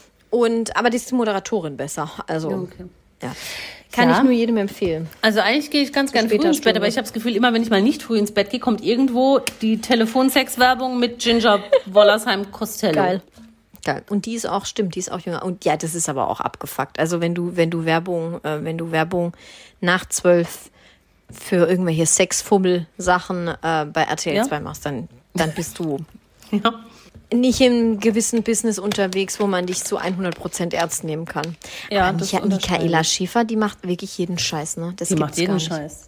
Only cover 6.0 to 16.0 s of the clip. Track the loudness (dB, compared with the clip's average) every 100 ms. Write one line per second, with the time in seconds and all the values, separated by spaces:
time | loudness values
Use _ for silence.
6 | 0 2 2 2 2 2 2 2 2 0
7 | -4 -4 -2 2 2 2 2 4 4 2
8 | 0 0 0 0 -2 0 0 0 2 2
9 | 2 4 4 4 0 -2 0 0 2 2
10 | 2 2 2 2 0 4 4 4 0 0
11 | -2 0 2 4 4 4 4 2 4 6
12 | 8 6 2 -2 -4 -8 -8 -2 0 2
13 | 2 0 -6 -20 -20 _ _ -10 -6 -6
14 | -2 -4 -4 -6 -4 -4 -4 -4 -4 -4
15 | -8 -8 -6 -6 -6 -2 0 0 -2 -4